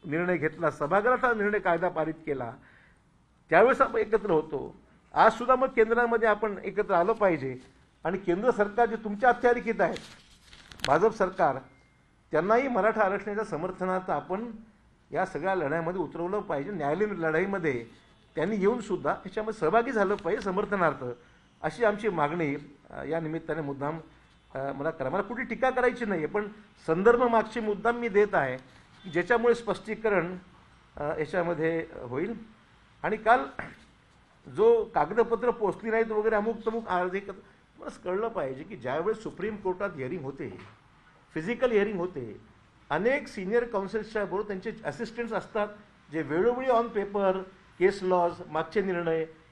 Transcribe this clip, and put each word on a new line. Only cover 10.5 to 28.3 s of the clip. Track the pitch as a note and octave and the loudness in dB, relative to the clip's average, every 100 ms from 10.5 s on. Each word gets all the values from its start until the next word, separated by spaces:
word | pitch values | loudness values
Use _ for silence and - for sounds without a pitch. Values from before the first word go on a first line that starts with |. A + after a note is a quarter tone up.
| - - - - | -20 -20 -6 2
भाजप | D3+ G#3+ | 4 4
सरकार, | A3 F#3 F#3 D#3+ C3 - - _ _ _ _ _ | 2 0 2 0 0 -6 -20 _ _ _ _ _
त्यांनाही | D3+ F3+ A3+ C4+ | 0 2 2 2
मराठा | A#3+ G#3 A3 | 2 2 4
आरक्षणाच्या | G3 G3 G#3+ G3+ | 2 0 -4 -6
समर्थनार्थ | G#3+ D3+ F#3 F#3 F#3 F#3 F#3 | -4 -4 -6 -4 -4 -2 -2
आपण | D3+ C#3+ F#3+ A#3+ A3 - _ _ _ _ | -4 -4 -6 -6 -12 -18 _ _ _ _
या | D3 F3+ | -4 -4
सगळ्या | D3 F3+ | -4 -2
लढ्यामध्ये | F#3+ D3 D#3+ E3 F#3 | -2 0 -2 -2 -4
उतरवलं | D3 D#3 F3 G#3 | -6 -6 -6 -4
पाहिजे. | G3 D3 C#3+ | -4 -6 -4
न्यायालयीन | G3 C#3+ E3 G#3+ | -4 -2 0 -2
लढाईमध्ये | F#3 D#3+ D#3 G3 G3 D#3+ B2 A2+ - _ _ _ - | -2 0 0 0 -2 -2 -2 -6 -16 _ _ _ -4
त्यांनी | E3+ G#3+ | -2 2
येऊनसुद्धा | F#3+ B3 - F3 C#3 | 2 2 -2 -4 -2
याच्यामध्ये | F#3+ F#3+ - G#3+ G#3+ | -4 -4 -6 -6 -2
सहभागी | D#3 A3 A#3+ | 2 2 2
झालं | A3+ F#3+ | 2 0
पाहिजे | G3+ E3 A3+ | 0 -2 -2
समर्थनार्थ, | G3 F#3 G#3+ G3+ E3 C3 B2+ A#2+ - _ _ _ | -2 -2 -2 2 2 0 -6 -10 -16 _ _ _
अशी | D#3 D3+ | -8 0
आमची | A3+ G#3 A3 | 0 2 -2
मागणी, | E3+ D3 F3 D3+ D3 - - - | 0 0 0 -2 -2 -8 -20 -16
अ, | - | -12
या | C3+ D#3+ | -6 -4
निमित्ताने | D#3 E3 D#3+ D#3 | -4 -6 -6 -6
मुद्दाम, | C#3+ C#3 C#3+ D#3+ D#3 - _ _ _ | -6 -6 -6 -6 -12 -20 _ _ _
अ, | C3+ C#3 | -8 -6
मला | C3+ D3 | -4 -4
करा, | D#3+ C3 | -4 -4
मला | F3+ | -2
कुठली | G3+ A#3 | -4 -6
टीका | B3+ A3+ C4 | -8 -2 0
करायची | B3+ B3 B3 | 2 0 0
नाही | A3 F3+ | -2 -2
आहे, | D3+ | -2
पण | G#3 G#3 - - _ - | -4 -4 -10 -20 _ -2
संदर्भ | E3 G3+ A#3+ | 4 6 6
मागची | B3 A3+ A3 A#3+ | 4 2 0 -2
मुद्दाम | G#3+ G3+ A3+ A#3+ | -4 -2 0 0
मी | A#3 | 0
देत | G3 G#3 | 2 4